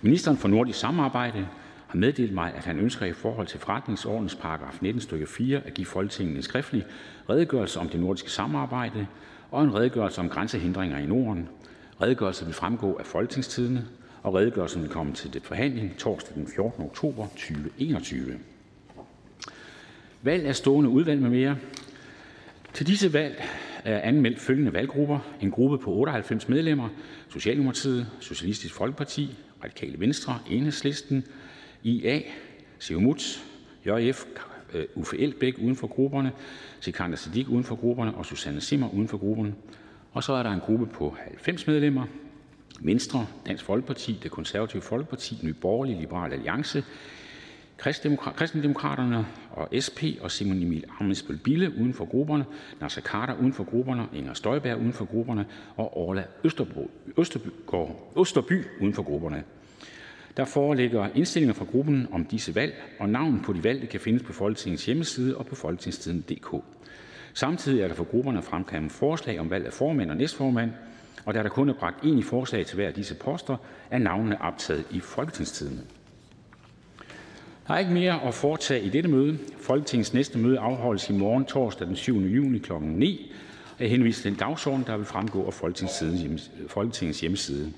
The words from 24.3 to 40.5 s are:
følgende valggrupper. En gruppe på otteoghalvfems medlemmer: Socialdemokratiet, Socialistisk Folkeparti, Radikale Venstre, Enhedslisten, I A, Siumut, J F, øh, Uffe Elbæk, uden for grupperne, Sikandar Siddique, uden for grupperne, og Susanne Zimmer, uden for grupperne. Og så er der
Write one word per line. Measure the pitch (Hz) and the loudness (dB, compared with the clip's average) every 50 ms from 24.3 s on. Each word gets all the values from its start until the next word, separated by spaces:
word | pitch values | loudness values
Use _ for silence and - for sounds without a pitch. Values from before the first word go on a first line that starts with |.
| 120 - | 4 0
følgende | - - 131 135 147 120 - | 2 2 4 4 4 4 2
valggrupper. | 87 113 135 - 139 147 143 147 143 - - - - | 2 -2 0 0 0 2 2 2 -2 -2 -6 -8 -2
En | - 98 | 0 0
gruppe | - - 127 135 147 135 | 4 4 4 4 4 2
på | - - 87 | 0 0 2
otteoghalvfems | 98 127 151 151 113 101 - - 113 - - | 2 2 2 2 -2 -2 0 -2 -2 0 2
medlemmer: | 127 143 160 160 151 143 123 113 104 - - - - - - - | 2 4 4 4 2 2 0 -2 -6 -10 -14 -16 -16 -18 -18 -12
Socialdemokratiet, | - - - 104 120 147 143 131 123 - - 139 127 123 127 107 - - | -10 -4 0 0 2 4 2 2 2 0 0 2 2 2 0 -2 -8 -14
Socialistisk | - - 78 - 82 90 104 - - 82 - | -12 -10 -10 -4 -2 -2 -2 -2 -4 -10 -4
Folkeparti, | - 95 117 139 - 147 - - - 147 139 123 104 - - - - - | -2 -2 -2 0 -2 -6 -6 -2 -4 -4 -4 -6 -12 -16 -20 -20 -14 -14
Radikale | - - - - - 69 73 | -12 -10 -8 -8 -8 -4 0
Venstre, | 90 117 147 - - - 127 117 - - | 2 2 2 0 -2 -4 -4 -4 -4 -2
Enhedslisten, | 80 117 139 151 143 - - 139 143 - - - 139 135 127 - - - - - - - - - - - - | 0 2 2 2 0 0 -2 -2 -2 -2 -2 0 0 0 0 -2 -10 -18 -18 -18 -20 -20 -20 -20 -20 -6 0
I | 113 120 117 - | 2 2 2 4
A, | 107 131 156 - - - - - - - - - - - - | 2 2 2 -2 -4 -12 -14 -16 -18 -20 -20 -20 -20 -20 -16
Siumut, | - - 80 80 98 123 151 147 - - - - - - - - - - - - - | -6 -4 2 4 6 4 4 4 -2 -8 -8 -8 -12 -16 -18 -20 -20 -20 -20 -10 -2
J | - 104 113 117 120 131 | 0 0 2 2 2 0
F, | - - - - - - - - - - - - | 0 -6 -14 -14 -14 -14 -14 -16 -18 -18 -8 -4
øh, | 85 76 - - | -4 -4 -4 -6
Uffe | - 82 - - - | -8 -6 -4 -2 0
Elbæk, | 127 147 135 - - 127 127 - | 0 0 0 0 0 0 0 0
uden | 110 117 131 | 0 0 0
for | 127 - | 0 -2
grupperne, | 104 - - 131 139 139 139 135 131 127 - - - - - - - - - | -6 0 2 2 2 2 0 0 0 -2 -4 -12 -16 -16 -16 -16 -18 -18 -10
Sikandar | - - 87 - 92 87 82 | -8 -8 -4 -2 -2 -2 -2
Siddique, | 78 - 78 80 113 135 139 120 | -4 -6 -4 -2 -2 0 2 2
uden | 120 123 | 0 2
for | - 123 | 0 -4
grupperne, | - - 120 120 123 120 110 - | -2 0 0 2 2 0 -2 -2
og | - - | -4 -8
Susanne | - - - - 73 71 73 | -8 -8 -8 -6 -4 -4 -4
Zimmer, | - - - 143 131 113 | -2 0 0 2 2 2
uden | 98 98 107 110 | 2 0 0 0
for | - 104 | 0 -2
grupperne. | 87 101 110 113 110 104 104 - - - - - - - - - - - - | 0 0 0 0 0 -4 -4 -8 -12 -20 -20 -20 -20 -20 -20 -20 -20 -8 -6
Og | 127 123 | -6 -2
så | - 139 | 0 0
er | 127 120 | 0 2
der | 113 | 0